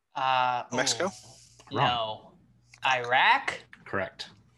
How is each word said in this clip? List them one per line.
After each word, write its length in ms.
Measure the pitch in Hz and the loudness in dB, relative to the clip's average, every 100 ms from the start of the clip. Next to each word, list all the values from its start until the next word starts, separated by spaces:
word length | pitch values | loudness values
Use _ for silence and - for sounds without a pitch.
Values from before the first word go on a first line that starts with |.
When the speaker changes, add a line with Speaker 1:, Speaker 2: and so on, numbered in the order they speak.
| _ 143 | _ -4
Speaker 1:
Uh, 480 | 131 127 127 123 - | 0 2 2 0 -4
Speaker 2:
Mexico? 380 | 123 139 - 180 - - - - - - | -2 0 0 -4 -6 -18 -20 -20 -20 -8
Speaker 1:
ooh. 60 | 113 | 0
Speaker 3:
Wrong. 100 | 117 | 0
Speaker 1:
No. 440 | 120 110 107 - - _ _ _ - 135 | 0 -4 -8 -14 -20 _ _ _ -4 0
Iraq? 680 | 127 120 127 190 262 - - - - - | 0 2 4 6 4 0 -8 -12 -20 -6
Speaker 3:
Correct. 440 | 98 95 - - - _ | -4 -4 -8 -16 -18 _